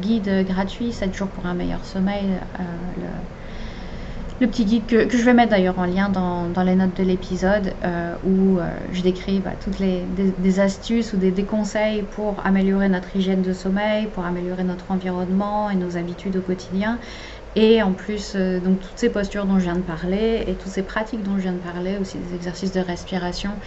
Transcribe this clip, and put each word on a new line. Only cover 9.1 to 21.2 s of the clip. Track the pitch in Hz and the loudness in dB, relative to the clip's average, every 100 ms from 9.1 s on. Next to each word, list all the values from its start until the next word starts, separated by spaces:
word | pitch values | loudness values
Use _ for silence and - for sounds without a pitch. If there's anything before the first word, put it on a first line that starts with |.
| 185 - 196 | 0 0 -2
bah, | 185 - | -2 -4
toutes | - 190 | -6 -2
les, | 196 185 180 185 | 0 0 -2 0
des, | 196 185 | 0 2
des | 185 185 | 2 4
astuces | 196 196 - 233 220 | 4 2 0 0 0
ou | 190 | 2
des, | 185 | 2
des | 185 | 2
conseils | 202 214 208 214 214 208 | 0 0 0 0 0 0
pour | 202 - 214 190 | -4 -4 -4 -2
améliorer | 190 190 190 196 196 | 2 4 4 4 4
notre | 185 185 | 2 0
hygiène | 196 190 190 | -2 2 2
de | 185 | 0
sommeil, | 180 190 196 208 214 208 | -2 0 0 2 2 0
pour | 190 | -4
améliorer | 175 175 180 180 | -4 -4 -4 -2
notre | 185 180 - | -2 -4 -2
environnement | 190 185 180 185 190 208 208 208 | -2 -2 -2 0 0 0 0 0
et | 196 | 0
nos | 175 175 | 0 -2
habitudes | 175 175 196 185 | -4 -6 -4 -2
au | |
quotidien. | 185 185 - 185 208 233 - - - - - | -2 -4 -4 -2 0 -2 -6 -14 -14 -14 -4
Et | 208 220 226 | 4 8 8
en | 196 | 6
plus, | 185 - 208 202 | 0 -4 -6 -4
euh, | 196 185 185 | 0 0 2
donc | 185 190 | 2 2
toutes | - - | 0 0
ces | 233 | 0
postures | 208 196 208 196 | 2 -2 -2 2
dont | 190 | 2
je | |
viens | 175 175 | 2 0
de | |
parler | 180 160 180 196 226 226 - | -2 -2 0 2 2 0 -2
et | |
toutes | 185 190 | -4 -4
ces | 190 | -6
pratiques | 196 220 220 226 | -4 -4 -4 -4